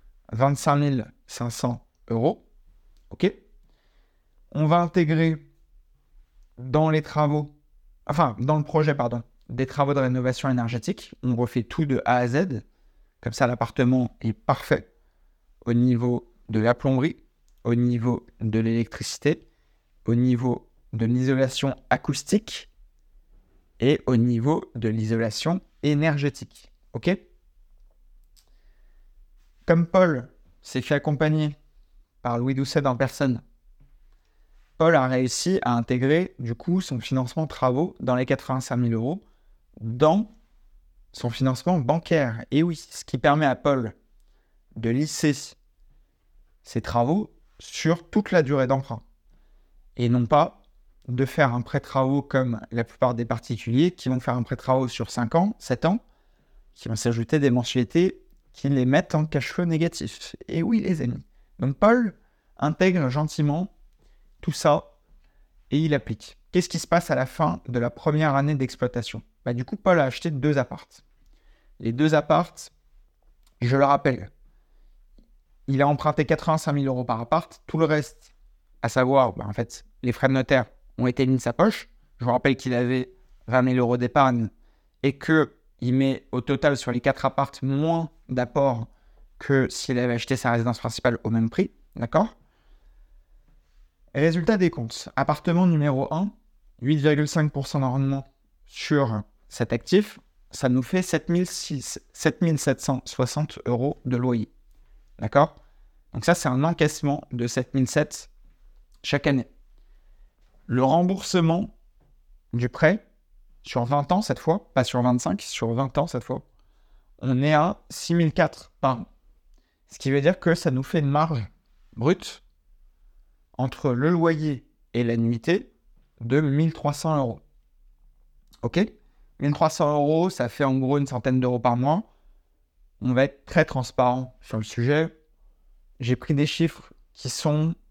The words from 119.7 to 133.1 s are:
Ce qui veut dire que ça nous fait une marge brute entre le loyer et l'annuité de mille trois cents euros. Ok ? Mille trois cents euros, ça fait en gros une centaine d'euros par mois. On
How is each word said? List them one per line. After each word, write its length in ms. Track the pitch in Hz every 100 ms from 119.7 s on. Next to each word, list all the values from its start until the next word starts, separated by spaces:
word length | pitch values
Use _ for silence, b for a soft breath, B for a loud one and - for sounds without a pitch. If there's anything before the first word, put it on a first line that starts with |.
| _ _
Ce 80 | -
qui 120 | 135
veut 100 | 139
dire 180 | 147 180
que 140 | 170
ça 160 | 160 165
nous 120 | 131
fait 180 | 135 165
une 100 | 139
marge 340 | 147 160 135 98 - _ _ _ -
brute 460 | 127 202 - - _ _ _ _ _ _ - - _ _ _ -
entre 340 | 131 - 143
le 160 | 120 151
loyer 580 | 175 165 156 156 135 - _ _
et 100 | 120
l'annuité 680 | 120 117 117 117 165 196 - _ _ _ _ _
de 200 | 117 139
mille 320 | 151 143 160
trois 220 | - 147
cents 220 | 143 165 151
euros. 240 | 127 - _ _ _ _ _ _ _ _ _ _ _ _
Ok ? 160 | 120 170 220 - _ _ _ -
Mille 120 | 139
trois 180 | 143 156
cents 220 | - 147
euros, 380 | 147 143 160 180
ça 180 | - 120
fait 160 | -
en 140 | 139 131
gros 180 | 131 143
une 100 | 135
centaine 340 | 123 131 127
d'euros 200 | 127 123
par 160 | 123 120
mois. 380 | 135 170 - _ - _ _ _ _ _ _ _
On 120 | 123